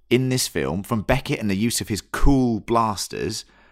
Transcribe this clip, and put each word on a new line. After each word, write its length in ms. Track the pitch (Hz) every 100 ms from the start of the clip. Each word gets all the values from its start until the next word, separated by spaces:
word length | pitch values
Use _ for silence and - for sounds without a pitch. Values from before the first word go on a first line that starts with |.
| -
in 180 | 123 131
this 180 | 127 -
film, 360 | - 67 87
from 180 | 95 202
Beckett 400 | - 131 - 147
and 100 | 107
the 60 | 95
use 240 | 117 -
of 80 | 95
his 140 | 101
cool 580 | - - 147 139 123 110
blasters, 880 | - 113 113 95 - 50 78 110 - _ _